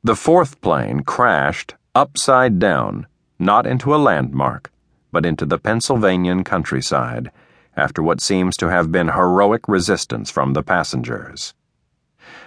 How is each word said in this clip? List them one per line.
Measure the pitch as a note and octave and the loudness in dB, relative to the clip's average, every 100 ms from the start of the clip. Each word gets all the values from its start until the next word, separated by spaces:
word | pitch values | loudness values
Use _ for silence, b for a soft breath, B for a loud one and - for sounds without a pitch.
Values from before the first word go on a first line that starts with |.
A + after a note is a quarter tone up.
| A2+ | 0
The | A2+ | 0
fourth | - F3 D#3 - | 4 4 4 -2
plane | F#2+ D2+ G#1+ C#2+ | -2 0 0 -4
crashed | C#2 - A#2+ D#2+ C#2 - - - _ B2+ | -4 0 2 4 0 -2 -12 -20 _ 0
upside | C#3+ - - C3 B2+ F#2+ | 0 -2 2 4 4 2
down, | G2 D2 G#1 G1+ - _ _ _ | 2 2 -2 -6 -12 _ _ _
not | F#2 G#2+ B2 | 2 2 2
into | B2+ C3 D3+ | -2 0 2
a | |
landmark, | C#3 D#2+ C#2 C2+ C2+ C2+ - _ _ _ _ | 4 2 -2 -2 -4 -4 -16 _ _ _ _
but | E2+ E2+ | -2 -2
into | D#2 D2+ | -2 -2
the | E2+ | -2
Pennsylvanian | - A2+ - B2+ G#2 F#2 F2+ F#2 | -2 -2 0 2 2 2 0 -2
countryside, | F#2 F#2+ F2 C2 - C#2+ A#1+ A#1+ B1+ b b b b - | -2 -4 -2 -6 -2 -2 -2 -8 -10 b b b b -4
after | C#2+ - | -2 -2
what | D#2+ - | -2 -2
seems | - F#2+ F2+ - | 0 0 0 -2
to | E2+ | 0
have | F2+ E2 | 0 2
been | F2+ E2 | 0 0
heroic | E2+ F2+ F#2 G2+ A2+ - | 0 2 4 2 2 0
resistance | G2 F2+ F#2 - A1+ G#1 | 0 2 -2 -2 -8 -6
from | - C2+ | -4 -2
the | C#2 | -2
passengers. | D2 F2+ D#2 C2 A#1+ A1 - - - _ _ _ _ _ _ _ B B | 0 -2 0 -4 -6 -10 -12 -14 -16 _ _ _ _ _ _ _ B B